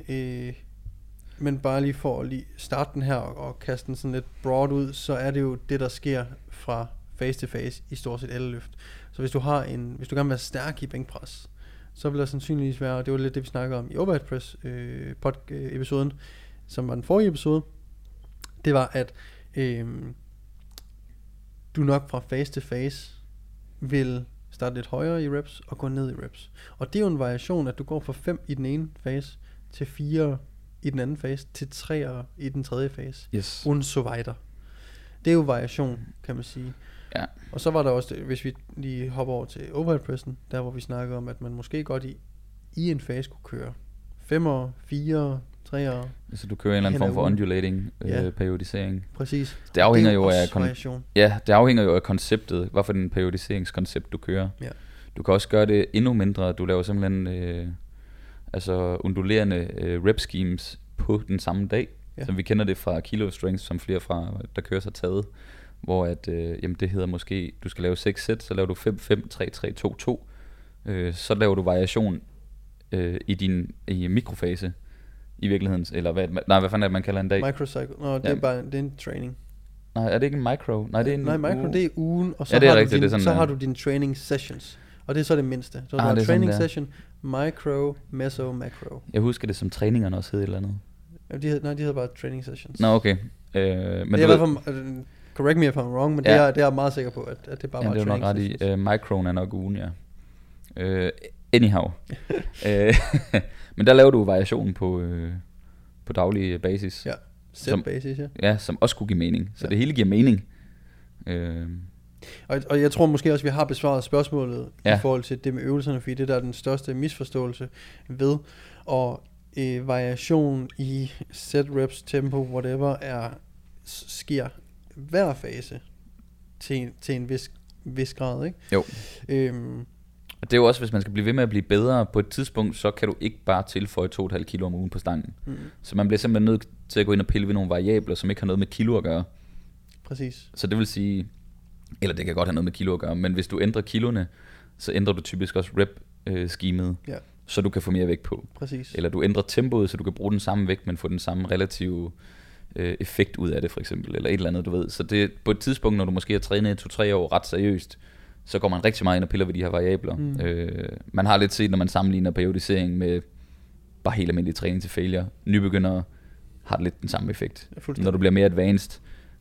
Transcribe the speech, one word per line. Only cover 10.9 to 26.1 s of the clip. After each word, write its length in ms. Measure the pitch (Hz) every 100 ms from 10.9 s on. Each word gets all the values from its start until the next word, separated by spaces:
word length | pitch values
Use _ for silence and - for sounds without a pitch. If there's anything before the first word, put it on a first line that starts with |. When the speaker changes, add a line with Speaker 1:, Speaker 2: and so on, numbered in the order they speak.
| 123 131 - - - - - - - -
Speaker 1:
så 160 | - 147
vil 100 | 143
der 60 | 135
sandsynligvis 560 | 139 - 147 135 127
være, 140 | 131 127
og 100 | 127
det 80 |
var 60 | 135
lidt 160 | 131 135
det, 80 |
vi 40 | 127
snakkede 320 | 127 131 123
om 120 | 117
i 40 | -
overhead 220 | 190 151
press, 380 | - 131 - -
øh, 520 | 127 123 120 127 135 127 139
pod-, 260 | 135 -
øh, 200 | 143 135 131
episoden, 380 | 127 139 143 139 - - - - -
som 200 | - 127
var 60 | 123
den 80 |
forrige 240 | 120 196 208
episode, 340 | 147 151 156 - - - - - - - - - - 156
det 80 |
var, 160 | 139 127
at, 200 | 131 123 - - - - 139
øhm, 600 | 127 117 117 120 123 123 - - - - - - - - - - - - - - - 156
du 60 |
nok 260 | 139 139 139
fra 100 | 123 -
fase 220 | 131 143
til 100 | 139
fase 500 | - 123 135 135 - - - - - - - -
vil 460 | 135 139 127 123 123 - -
starte 240 | - 123 123
lidt 120 | -
højere 360 | 131 160 170
i 60 | 147
reps 320 | 143 147 - -
og 100 | -
gå 100 | 135
ned 240 | 135 131